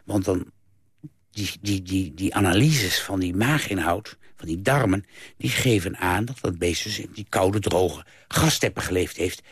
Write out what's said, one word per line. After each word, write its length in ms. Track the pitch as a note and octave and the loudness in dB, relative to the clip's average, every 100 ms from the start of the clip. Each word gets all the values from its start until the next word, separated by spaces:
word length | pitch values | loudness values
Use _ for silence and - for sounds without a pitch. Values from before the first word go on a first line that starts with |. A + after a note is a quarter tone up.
want 200 | - G2+ | -4 -2
dan 200 | F#2+ F2+ - - _ _ _ _ - - _ | 0 -2 -2 -12 _ _ _ _ -20 -20 _
die, 200 | A2 G2 - | -8 -8 -6
die, 220 | G2+ G2 | -4 -4
die, 320 | F2+ F#2+ F#2 | 0 -2 -2
die 200 | D2+ F#2+ | -4 -4
analyses 640 | - G2 F2+ D3 D3+ F#2+ - | 0 2 4 4 4 2 -2
van 200 | - F#2+ | -2 -2
die 140 | F#2 | 0
maaginhoud, 800 | F2+ A#2 D3+ - G2 E2+ F2+ - - - - | 0 2 0 0 -2 0 -2 -4 -16 -20 -14
van 100 | E2+ | -6
die 140 | E2 | -2
darmen, 420 | G2+ C#3 A2+ F#2 - - - - | 2 2 4 2 -2 -16 -20 -6
die 140 | - | -4
geven 460 | - B2+ A2 F2 F2+ | 0 2 2 0 -2
aan 280 | F2+ F2+ | 0 0
dat 120 | A#2 B2+ | -2 -4
dat 180 | - F2 | -6 -2
beest 260 | F2 E2+ | -2 -2
dus 140 | G#2+ G#2 | -4 -6
in 120 | - | -8
die 120 | - G2+ | -14 -4
koude, 320 | - F#2+ G#2+ | 2 2 2
droge 440 | G#2 F2 F#2 - - - _ | 0 2 2 0 -12 -20 _
gassteppen 540 | - D#3+ - - - | 2 2 2 0 -2
geleefd 340 | - F2+ F2+ - | -2 0 0 -2
heeft... 260 | F2+ - - | -4 -4 -14